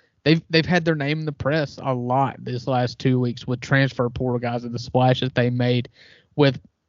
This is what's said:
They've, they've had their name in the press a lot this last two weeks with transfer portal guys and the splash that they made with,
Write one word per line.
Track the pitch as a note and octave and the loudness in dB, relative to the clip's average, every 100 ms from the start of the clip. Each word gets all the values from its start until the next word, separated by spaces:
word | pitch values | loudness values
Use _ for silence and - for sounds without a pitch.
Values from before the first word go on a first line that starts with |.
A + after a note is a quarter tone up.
| _ _ | _ _
They've, | - E3 - | 2 2 2
they've | D#3+ C#3+ | 0 2
had | F3+ | 2
their | E3 | 2
name | D#3 C#3+ D#3 | 0 -2 -4
in | |
the | D#3 | -4
press | D3 C3 D#3+ C#3+ - | -4 -2 0 -2 -4
a | C3 | -4
lot | B2+ A#2+ B2+ C3+ - | -4 0 2 0 -2
this | B2 B2 B2 | -8 -6 -2
last | B2+ B2 - | 0 0 0
two | C3+ B2+ | 0 2
weeks | B2 A#2 - | 0 -4 -6
with | B2+ | -6
transfer | - C#3 C3+ - B2 | 0 2 2 0 -4
portal | A#2+ B2+ B2 | -2 -4 -2
guys | A#2+ A#2+ | -2 -4
and | A#2+ | -6
the | A#2 | -8
splash | A#2+ B2+ B2+ B2+ | -2 2 4 2
that | C3 | 0
they | - A#2+ | 0 0
made | B2 B2 B2 A#2+ _ - - _ - | 0 0 0 -2 _ -20 -20 _ 2
with, | C#3+ C3 - _ | 2 2 -6 _